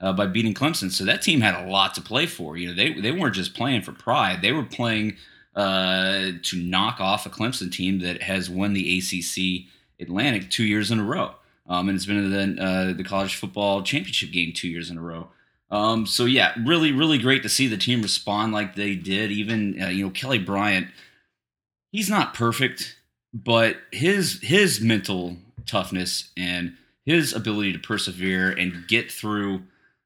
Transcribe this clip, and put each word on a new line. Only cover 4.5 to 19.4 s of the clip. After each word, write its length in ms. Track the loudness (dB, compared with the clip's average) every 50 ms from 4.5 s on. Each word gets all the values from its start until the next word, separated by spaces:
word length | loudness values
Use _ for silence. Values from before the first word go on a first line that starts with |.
| 0
were 100 | 0 -2
playing, 540 | -6 -4 -4 -2 0 0 0 0 -2 -4 -8 -16 -20 -20 -20 _ _ _
uh, 720 | 0 0 2 2 2 2 2 2 2 2 2 0 0 -2 -4 -4 -4
to 160 | -6 -4 -4
knock 440 | -2 -4 0 2 2 2 2 0 0
off 260 | 0 0 0 0 -2
a 40 | -8
Clemson 420 | -6 -4 -4 -2 -2 -4 -6 -6 -4
team 260 | -2 0 0 0 0
that 240 | 0 -2 -4 -4 -4
has 260 | -2 -2 -2 -2 -4
won 240 | -2 -2 0 0 0
the 240 | 0 0 0 0
A 40 | 0
C 200 | 0 -2 -4 -4
C 480 | -4 -4 -4 -2 -2 -2 -2 -4 -6 -12 _ _ _ _ _ -14
Atlantic 500 | -10 -6 -2 0 0 0 0 -2 -2 -4
two 160 | -2 0 2
years 280 | 2 2 2 2 0 0
in 80 | 0
a 40 | 0
row. 300 | -2 -2 -2 -4 -4 -6 -14 _ _ _ _ _
Um, 220 | -4 -2 0 0 0
and 80 | 0
it's 100 | 0 -2
been 100 | 0 0
in 140 | 0 2 2 0 0 0 0 -2
the, 60 | 0 0
uh, 300 | 0 0 2 0 0 -2
the 120 | -4 -6
college 300 | -4 -2 -2 -2 -2 -4
football 480 | -6 -6 -8 -4 0 2 2 2 2 0
championship 480 | -2 -2 -4 -4 -2 -4 -4 -4 -2
game 220 | -2 -2 -2 -2 -4
two 160 | -6 -6 -6
years 200 | -6 -6 -8 -10
in 80 | -10
a 60 | -10 -10
row. 260 | -10 -10 -10 -12 -14 -18 _ _ _ _ _ _ _ -2
Um, 340 | 2 2 2 2 2 0
so 180 | 0 0 2 4
yeah, 300 | 4 6 6 6 4 2 0 2
really, 280 | 2 4 4 4 4 4
really 260 | 2 4 4 4 4
great 240 | 4 4 2 2 2
to 60 | 0
see 180 | 2 2 2
the 100 | 2 0
team 240 | 0 0 0 2 2
respond 520 | 2 0 -2 -2 -2 -2 0 0 0 0 0
like 240 | -2 -2 -4 -4
they 180 | -4 -4 -2 -4
did. 380 | -4 -4 -2 -2 0 0 0 -2
Even, 500 | -2